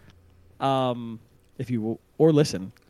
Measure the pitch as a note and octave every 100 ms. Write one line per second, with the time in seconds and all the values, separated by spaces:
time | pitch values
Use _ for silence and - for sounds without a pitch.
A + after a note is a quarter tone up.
0 | - - _ _ _ - C3+ C3+ B2+ B2
1 | A#2 A2 _ _ _ - A#2+ A#2+ A2 A2+
2 | _ - D#3 D3 D3+ F2+ F#2+ -